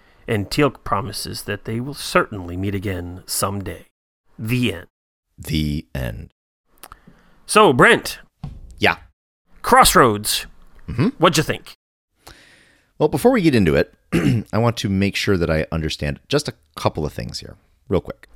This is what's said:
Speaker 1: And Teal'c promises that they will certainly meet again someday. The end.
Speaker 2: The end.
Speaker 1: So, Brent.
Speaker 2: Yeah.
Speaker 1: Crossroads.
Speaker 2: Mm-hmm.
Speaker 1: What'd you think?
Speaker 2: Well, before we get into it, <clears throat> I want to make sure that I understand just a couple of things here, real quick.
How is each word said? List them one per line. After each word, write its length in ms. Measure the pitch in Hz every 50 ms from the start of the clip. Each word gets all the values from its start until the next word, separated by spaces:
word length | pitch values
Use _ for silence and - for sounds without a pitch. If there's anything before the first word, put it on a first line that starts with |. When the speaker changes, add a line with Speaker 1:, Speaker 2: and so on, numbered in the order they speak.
| _ _ _ _ _
Speaker 1:
And 240 | - 117 104 95 -
Teal'c 340 | - - 147 131 - - _
promises 580 | - 117 98 95 98 104 - - - 101 107 -
that 220 | 98 101 101 -
they 140 | - 113 117
will 120 | 123 143 139
certainly 640 | - - - - 185 170 - - 98 90 87 87 92
meet 160 | 95 101 98
again 500 | 98 92 101 95 90 87 87 87 95 -
someday. 600 | - - - - 98 101 101 95 98 87 - - _ _ _ _ _ _ _ _ _ _ -
The 340 | 117 110 123 123 123 110 -
end. 140 | 85 - - _ _ _ _ _ _ _ _ _ -
Speaker 2:
The 480 | - - - 78 76 76 73 73 - _ -
end. 360 | 67 64 60 55 - - - _ _ _ _ _ _ _ _ _ _ - - - - _ - - _ _ _ _ _ _
Speaker 1:
So, 280 | - - 208 220 175 131
Brent. 460 | 123 170 226 226 123 - - - - - _ _ _ - - - - - - - -
Speaker 2:
Yeah. 180 | 104 95 82 - - - _ _ _ _ _ _ _ _ - -
Speaker 1:
Crossroads. 840 | - - 240 262 247 - - 185 147 120 104 104 107 - - - - - - - - - - - - -
Speaker 2:
Mm-hmm. 200 | 127 117 156 233 - -
Speaker 1:
What'd 200 | 156 185 147 160
you 60 | 151
think? 300 | - 107 - - - - _ _ _ _ _ _ _ _ _ _ - - - _ _ _ _ _ _ _ _ _ _ _ -
Speaker 2:
Well, 120 | - 156
before 220 | 160 143 - 240
we 100 | 269 233
get 120 | 170 165 131
into 220 | 113 98 78 67
it, 180 | 73 - - _ _ _
<clears throat> 100 | _ - 170 165 143 127 113 - - -
I 40 | 104
want 200 | 117 117 113 -
to 120 | - 107
make 260 | 98 95 98 101 - -
sure 200 | - - 101 87
that 120 | 85 80
I 140 | 80 78 76 -
understand 480 | - 80 78 78 - - 76 73 71 - _ -
just 180 | - 151 - -
a 60 | - _ _ _ _
couple 300 | - - 113 - - 76
of 80 | 71 -
things 260 | - 58 58 - -
here, 160 | - - - - _ _ _ _ _ -
real 120 | 98 85
quick. 260 | - - - - - - -